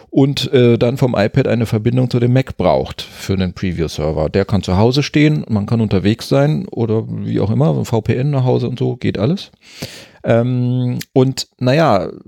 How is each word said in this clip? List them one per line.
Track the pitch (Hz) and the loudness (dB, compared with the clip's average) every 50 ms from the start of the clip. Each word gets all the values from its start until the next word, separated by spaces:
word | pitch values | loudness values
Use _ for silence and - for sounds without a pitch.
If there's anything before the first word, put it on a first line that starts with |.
| - _ | -18 _
Und, | - 143 135 143 139 - 131 131 | 2 2 2 4 2 -2 -2 0
äh, | - 123 123 120 117 110 | 2 4 4 4 4 4
dann | 127 120 135 - | 2 0 0 0
vom | 135 123 - | 0 0 2
iPad | - 107 - - 135 - - | 0 0 0 2 0 2 2
eine | 113 120 113 | 0 0 0
Verbindung | - 117 107 107 120 123 127 127 123 | 0 -2 -2 0 0 0 0 0 0
zu | - 123 | 0 0
dem | 120 123 123 | 2 2 2
Mac | 131 - - - - | 2 0 -2 -4 -2
braucht | 90 87 71 65 76 - - - | 0 2 2 2 0 -4 -8 -14
für | - - - - - - | -16 -16 -16 -10 -6 -4
einen | 98 95 95 90 - | -2 -2 -2 -2 -4
Preview-Server. | - 101 92 82 80 80 71 - - 76 78 78 78 78 73 | -4 -4 -4 -2 -2 -4 -4 -4 -4 -4 -2 -2 -2 -2 0
Der | - 98 98 | 0 -2 0
kann | - 107 92 | 0 -2 -2
zu | - - 92 | 0 0 2
Hause | 95 110 123 127 147 | 2 2 2 2 0
stehen, | 143 - - 151 147 156 151 151 - - | 0 0 2 2 2 2 2 0 -2 -2
man | 110 101 104 | -2 -2 0
kann | - 113 113 | 0 0 0
unterwegs | 110 101 104 92 87 101 113 - - - | 0 0 0 0 2 0 0 -2 -2 0
sein | 131 139 143 151 156 - - - | 0 2 2 2 0 -2 -6 -6
oder | - - 113 107 107 110 113 117 | -6 -4 -2 -2 -2 -2 -4 -4
wie | 110 107 101 110 113 107 | -8 -8 -6 -4 -2 -2
auch | 101 101 | 0 0
immer, | 113 120 147 165 147 127 113 | 2 2 2 2 0 -2 -2
V | - 117 110 | -2 -2 -2
P | - - 120 | 0 0 -2
N | 123 131 147 | 0 -2 -2
nach | 139 131 127 | 0 0 0
Hause | 127 123 120 123 123 | 2 0 0 -2 -4
und | 127 - | -4 -2
so, | 131 127 123 | -2 -4 -2
geht | 123 - 107 95 87 | -2 -4 -4 -2 0
alles. | 101 135 185 202 - - _ _ _ - - - - - - - - - - _ | 0 0 0 -2 -6 -12 _ _ _ -20 -18 -16 -16 -14 -14 -18 -20 -20 -20 _
Ähm, | - - 117 117 120 127 127 123 123 123 123 127 123 123 127 - - - - | -2 0 2 2 2 2 0 0 0 0 0 0 -2 -2 -4 -6 -8 -2 2
und | 135 131 135 135 - - - _ - | 2 2 2 0 -4 -8 -12 _ -4
naja, | 127 127 135 160 165 139 104 92 82 - - - - | 0 2 2 2 4 2 2 2 0 -4 -10 -14 -16